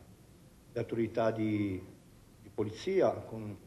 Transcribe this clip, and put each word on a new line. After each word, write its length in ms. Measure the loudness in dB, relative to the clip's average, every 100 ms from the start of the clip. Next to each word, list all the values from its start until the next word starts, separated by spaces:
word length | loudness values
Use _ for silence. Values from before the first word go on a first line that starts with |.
| -20 -20 -20 -20 -20 -20 -8
le 60 | -6
autorità 520 | -4 0 0 2 2
di, 500 | 2 0 2 0 -2 -8 -18 -20 -20 -20 -20
di 80 | -14
polizia, 580 | -4 -4 -4 0 4 4
con 380 | 4 -6 -8 -8
il 60 | -10